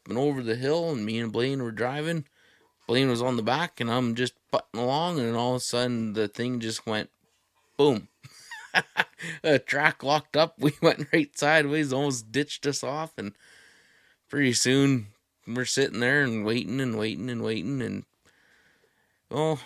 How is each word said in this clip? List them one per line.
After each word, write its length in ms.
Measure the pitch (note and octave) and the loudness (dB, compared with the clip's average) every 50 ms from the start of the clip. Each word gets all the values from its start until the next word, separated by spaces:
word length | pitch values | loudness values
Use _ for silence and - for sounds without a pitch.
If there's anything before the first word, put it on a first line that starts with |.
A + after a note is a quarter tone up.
| - - | -12 -6
and 100 | G#2 A#2+ | -2 0
over 260 | C#3 D3 C#3+ C3 B2 | 0 0 0 -2 -2
the 120 | A2+ A2+ | -2 -2
hill, 340 | B2 B2+ C3+ D3+ E3+ E3+ E3+ | -2 0 0 0 0 0 -2
and 160 | D3+ A#2+ G#2 | -2 -2 -2
me 140 | G#2+ A2+ A2+ | -2 -2 -2
and 120 | A#2 A2+ | -2 -2
Blaine 320 | G#2+ A2+ B2 C3+ C#3 C3+ B2+ | -2 -2 -2 0 -2 -2 -4
were 80 | A#2 | -4
driving. 540 | A2 G2+ A#2 B2 C3+ D3 D3+ E3 E3+ D#3+ C#3+ _ _ _ _ _ _ _ _ _ _ _ _ - | -4 -4 -4 -4 -2 -4 -4 -2 -2 -4 -4 _ _ _ _ _ _ _ _ _ _ _ _ 0
Blaine 220 | A#2 B2+ C3+ C3 | 2 2 4 2
was 120 | A#2+ A#2 | 2 2
on 160 | A#2+ B2+ B2+ A#2 | 0 0 0 0
the 60 | G#2+ | 0
back, 360 | A2+ B2+ D3 F3 - - - | 0 0 0 0 -4 -4 -4
and 120 | B2+ A#2 | -2 0
I'm 240 | A#2 B2+ B2+ A#2+ A#2 | 0 0 0 0 0
just 180 | A#2 B2+ B2 - _ _ _ | 0 -2 -4 -4 _ _ _
putting 280 | - B2 - _ - G#2+ | -4 -4 -2 _ -6 -4
along, 400 | B2 B2 C3+ D3 E3 F3+ F3+ D3+ | -2 0 0 0 0 0 0 0
and 160 | A#2+ A#2 A#2 | 0 0 0
all 200 | A#2 A#2 B2 B2+ | 0 0 0 0
of 20 | B2 | -2
a 20 | |
sudden, 520 | - - - A#2+ B2 B2 B2 A#2 A2+ A2 G2+ | -2 -2 -2 0 0 0 0 -2 -2 -2 -2
the 140 | A2 A2 G2+ | -2 -2 -2
thing 320 | - - A#2+ B2 B2+ A#2+ | -2 -4 -4 -4 -2 -4
just 260 | A2+ A2+ A2+ - - | -4 -4 -6 -6 -4
went 240 | A2+ A2 G#2+ G#2 - _ _ _ _ _ _ _ _ _ _ _ _ _ - | -4 -2 -2 -4 -6 _ _ _ _ _ _ _ _ _ _ _ _ _ 4
boom. 300 | C#3+ D3+ B2+ G#2 - - _ _ - - _ - - - - - - - - | 4 4 4 2 -2 -8 _ _ -20 -20 _ -20 -20 -20 -20 -18 -8 -2 0
<laughs> 100 | - - - - - F3 - _ - - E3 E3 D3+ | 0 0 0 -2 -4 -4 -4 _ -14 -12 -12 -10 -4
The 160 | - E3 D3 B2+ | 0 2 2 2
track 460 | - - - C#3 D3+ D#3 D#3+ - - | 2 0 -2 2 2 0 0 0 0
locked 340 | C3+ D3 D#3 - _ - D3 | 2 2 2 0 _ 2 2
up. 180 | D#3+ E3 - | 2 2 2
<laughs> 40 | - | 0
We 140 | B2 D3 - - | 0 0 2 4
went 260 | - E3 - - F3 - | 4 4 4 2 0 0
right 240 | - E3 D3 - - - | 2 2 2 0 -2 -2
sideways, 540 | D3 D3 D#3 D#3+ D3 C#3 D3 D#3 D3+ C#3 | 2 4 4 4 4 2 2 0 0 0
almost 400 | C3 C3 C#3+ C#3+ C3+ A#2+ A2 A2 | 0 0 0 0 -2 -2 -4 -4
ditched 360 | A2 C3+ D3 D3 - - - C#3+ | -2 -2 -2 -2 -4 -6 -4 -2
us 160 | C3+ - - | -2 -2 -4
off, 300 | B2 C3+ D3+ D#3+ D#3+ - - | -6 -6 -6 -6 -8 -8 -8
and 160 | G2+ G2+ G#2 _ _ - - - - - _ _ _ _ _ _ _ _ _ _ _ _ | -10 -10 -10 _ _ -20 -20 -20 -20 -20 _ _ _ _ _ _ _ _ _ _ _ _
pretty 240 | - D3 C#3+ B2+ A#2+ | -2 0 2 2 2
soon, 540 | - - A#2+ C3 C#3 C#3 C#3 C3+ B2 G#2 G#2 - _ _ _ _ _ _ - | 2 2 4 4 4 4 4 2 0 -2 -6 -16 _ _ _ _ _ _ -8
we're 180 | A#2 B2 B2+ | -4 -4 -4
sitting 340 | - - - C3+ - - G#2 | -2 0 0 0 0 0 0
there 220 | A#2+ B2 C3+ D3 | 0 2 2 2
and 240 | C#3+ B2+ A2+ A2 G#2 | 2 2 0 -2 -2
waiting 340 | G#2+ A2+ B2 D#2 D#2+ A#2 C3+ | 0 0 -2 -2 -4 -4 -4
and 180 | C3+ B2+ A2 A2 | -2 -2 -2 -2
waiting 320 | G#2+ A2 G#2 - G2+ B2+ | -2 -4 -4 -6 -6 -6
and 120 | A#2+ A#2 | -6 -4
waiting, 400 | A2 A2 A2+ G#2+ E2 A#2 C#3 C3+ | -4 -4 -4 -4 -4 -4 -4 -4
and, 240 | A#2 G#2 G2 G2+ G2+ _ _ _ _ _ _ _ _ _ _ _ _ _ _ _ _ _ _ _ _ _ _ _ _ - | -4 -4 -6 -8 -10 _ _ _ _ _ _ _ _ _ _ _ _ _ _ _ _ _ _ _ _ _ _ _ _ -10
oh, 280 | - C3 D#3 D#3+ D#3 C3+ - | -4 -2 0 0 -2 -2 -6